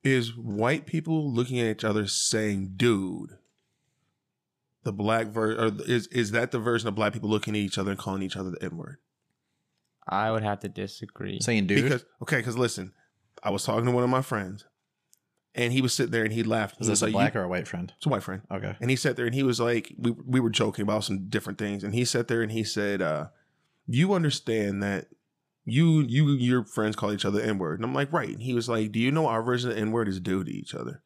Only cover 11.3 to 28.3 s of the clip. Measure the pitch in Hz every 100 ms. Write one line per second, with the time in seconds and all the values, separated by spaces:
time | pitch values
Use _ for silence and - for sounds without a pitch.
11.3 | 101 - 110 95 101 131 123 - _ 117
12.3 | 135 117 117 120 - 95 _ _ _ _
13.3 | - 107 101 - 113 123 123 123 131 131
14.3 | 110 92 104 - _ _ _ _ _ _
15.3 | _ _ - 120 131 127 - 120 113 110
16.3 | 113 110 113 101 - 110 104 107 101 104
17.3 | 113 90 90 - 87 90 _ 151 110 -
18.3 | 95 - 98 101 101 120 131 139 123 120
19.3 | 131 135 117 120 117 - - 120 117 127
20.3 | 127 117 110 110 - 101 104 - 98 95
21.3 | 110 - 95 104 101 101 113 120 120 -
22.3 | 117 110 113 104 107 104 101 85 76 78
23.3 | _ _ _ _ _ - 120 185 196 156
24.3 | - - 113 101 98 101 95 - - _
25.3 | _ _ _ - 123 165 156 127 127 147
26.3 | 139 120 127 110 - 107 104 104 104 104
27.3 | 104 110 101 82 90 78 95 143 165 117